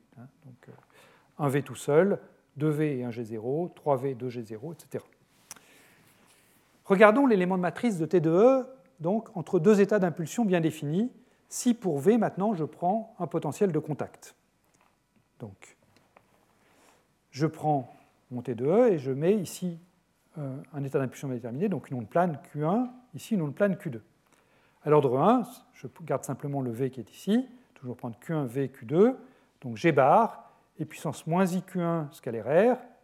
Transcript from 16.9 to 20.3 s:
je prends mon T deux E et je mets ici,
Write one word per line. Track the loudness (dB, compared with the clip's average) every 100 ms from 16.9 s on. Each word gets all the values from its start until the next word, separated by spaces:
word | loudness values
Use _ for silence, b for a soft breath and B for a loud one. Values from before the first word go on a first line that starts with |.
| b b b _
je | -2 -2
prends | -2 -2 -2 -2 b b b b
mon | -10
T | -6 -4
deux | 0
E | 4 4
et | 2
je | -2
mets | -2 2 0
ici, | -2 -8 -10 -10 _ _ _ _ _